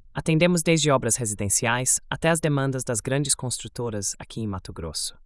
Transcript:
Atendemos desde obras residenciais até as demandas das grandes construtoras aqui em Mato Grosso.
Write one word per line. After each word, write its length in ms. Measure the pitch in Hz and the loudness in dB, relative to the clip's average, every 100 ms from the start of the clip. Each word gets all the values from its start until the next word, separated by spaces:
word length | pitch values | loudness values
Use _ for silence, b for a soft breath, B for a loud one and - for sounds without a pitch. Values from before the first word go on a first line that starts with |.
| - | -12
Atendemos 500 | - 160 156 175 175 | -6 0 4 4 4
desde 280 | 160 165 147 | 4 4 4
obras 260 | 131 127 110 | 2 2 0
residenciais 840 | 113 104 101 - 117 120 127 - - | -2 -4 0 2 2 2 2 0 -2
até 180 | 143 160 | -2 2
as 120 | 165 | 2
demandas 420 | 160 143 135 131 | 2 2 0 -2
das 180 | 127 117 | -2 -4
grandes 340 | - 135 143 | 0 0 0
construtoras 800 | - 127 - 113 - 120 110 98 - | -2 -2 -6 -8 -8 -6 -4 -6 -8
aqui 220 | - - | -10 -6
em 80 | 110 | -4
Mato 240 | 95 - | -6 -8
Grosso. 440 | 87 82 76 - - | -10 -8 -6 -8 -10